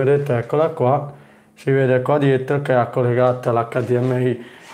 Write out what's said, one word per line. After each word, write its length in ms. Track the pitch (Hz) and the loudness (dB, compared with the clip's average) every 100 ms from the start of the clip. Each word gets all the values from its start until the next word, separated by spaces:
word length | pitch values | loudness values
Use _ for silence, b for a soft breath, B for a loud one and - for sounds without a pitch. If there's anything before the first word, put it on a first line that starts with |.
vedete, 320 | 135 143 143 120 | 2 2 0 -4
eccola 320 | 113 147 160 | -2 -2 -2
qua, 420 | - 127 147 143 B B B B | 0 0 0 -2 B B B B
si 160 | B 139 | B -2
vede 320 | 135 131 127 | 2 2 2
qua 160 | 127 147 | 2 2
dietro 420 | 139 131 131 143 | 2 2 0 -4
che 180 | 143 127 | 0 0
è 120 | 120 | 0
collegata 600 | - 120 120 127 127 127 | 0 0 2 2 0 -2
all'H 300 | 117 113 127 | -2 -2 -4
D 100 | 113 123 | -2 0
M 240 | 127 127 | 0 0
I 320 | 127 117 B B B | -2 -4 B B B